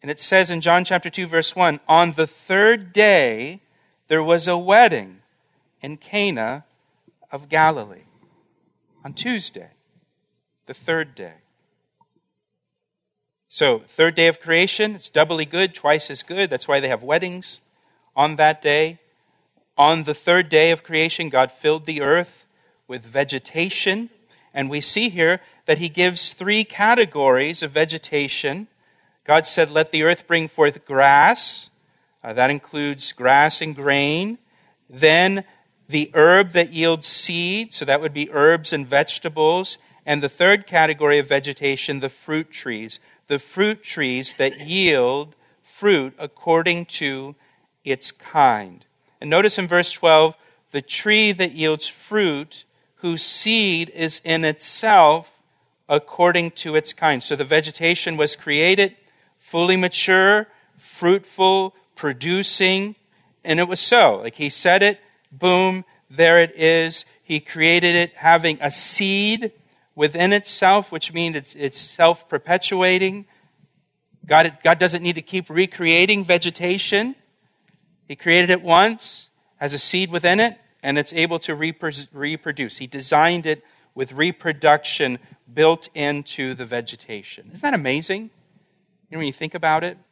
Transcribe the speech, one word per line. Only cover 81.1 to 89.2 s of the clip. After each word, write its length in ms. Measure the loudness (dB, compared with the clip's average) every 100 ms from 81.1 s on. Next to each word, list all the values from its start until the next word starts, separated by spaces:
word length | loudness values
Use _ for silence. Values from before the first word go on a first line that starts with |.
able 240 | -2 -2 -2
to 180 | -6 -6
repro-, 500 | -6 -6 -10 -10 -16
reproduce. 640 | -10 -8 -8 -10 -8 -10 -10
He 100 | -14
designed 600 | -14 0 2 4 0 -4
it 180 | -6 _ _ _
with 180 | -10 -10
reproduction 1080 | -2 -4 -2 -8 0 4 4 2 -4 -4 -4 _ _ _
built 360 | 2 2 2 -6
into 580 | -6 -4 -4 -10 -10 -8
the 140 | -8 -8
vegetation. 800 | -8 -10 -16 -16 -16 -16 -20 -20
Isn't 140 | -8
that 100 | -4
amazing? 580 | -2 -2 -4 -4 -8 -10 _ _ _ _ _ _ _ _
You 80 |
know, 20 |
when 80 | -10